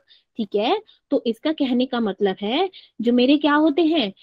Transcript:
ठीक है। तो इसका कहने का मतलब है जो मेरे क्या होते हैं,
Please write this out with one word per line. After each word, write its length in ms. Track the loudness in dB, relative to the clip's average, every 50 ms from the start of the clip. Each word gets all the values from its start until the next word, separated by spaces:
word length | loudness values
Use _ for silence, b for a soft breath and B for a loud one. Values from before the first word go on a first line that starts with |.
| -10 _ -20 _ _ _ _ -10
ठीक 160 | -8 -4 -4
है। 260 | -2 -2 -2 -2 -4 -6 _ _ _ _ _
तो 100 | -4 -2 -2
इसका 240 | -4 -6 -4 -4 -6
कहने 340 | -2 -2 -2 -2 0 -2 -2
का 140 | -2 -2 -4
मतलब 360 | -4 -4 -2 -2 -2 -2 -2 -4
है 280 | -4 -4 -2 -2 -4 -4 b b b b b -4
जो 120 | -2 0 2
मेरे 240 | 2 4 4 4
क्या 160 | 2 2 2 2
होते 260 | 4 2 2 2 2 2
हैं, 260 | 2 2 0 -2 -4 -6 _